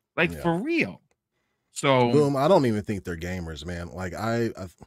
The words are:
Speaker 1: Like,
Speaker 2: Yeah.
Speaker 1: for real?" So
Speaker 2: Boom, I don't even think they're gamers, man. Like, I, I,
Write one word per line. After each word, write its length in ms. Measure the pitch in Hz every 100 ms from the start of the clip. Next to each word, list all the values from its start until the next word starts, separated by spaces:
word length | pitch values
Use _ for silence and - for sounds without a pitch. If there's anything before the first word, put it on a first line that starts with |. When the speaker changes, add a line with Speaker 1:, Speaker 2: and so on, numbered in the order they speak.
| _ -
Speaker 1:
Like, 160 | 170
Speaker 2:
Yeah. 20 |
Speaker 1:
for 260 | 147 170 170
real?" 400 | 285 330 - - _ _ _ _ _ _ _
So 380 | - 143 127 120
Speaker 2:
Boom, 260 | 139 143 139
I 120 | 151
don't 180 | 185 127
even 160 | 104
think 220 | 95 98
they're 120 | 90 82
gamers, 480 | 87 92 82 76
man. 240 | 80 87 87
Like, 260 | 90 92
I, 360 | 85 113 117 113 -
I, 100 | 92 -